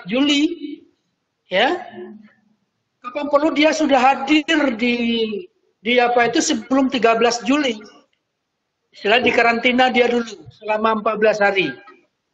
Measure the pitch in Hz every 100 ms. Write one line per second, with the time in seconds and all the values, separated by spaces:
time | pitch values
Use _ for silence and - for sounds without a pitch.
0 | 175 240 285 285 311 349 - - - _
1 | _ _ _ _ _ 180 254 359 - -
2 | - - - _ _ _ _ _ _ _
3 | 240 294 285 285 311 294 302 302 294 269
4 | 254 269 269 302 294 320 269 214 240 240
5 | 233 233 220 202 180 _ _ _ 202 247
6 | 240 240 233 320 311 254 - 262 262 254
7 | 220 226 240 220 208 294 277 214 - -
8 | _ _ _ _ _ _ _ _ _ -
9 | 202 233 240 247 233 233 254 247 254 247
10 | 240 240 233 - - - 208 214 220 220
11 | 214 214 214 208 202 196 160 - - -
12 | _ _ _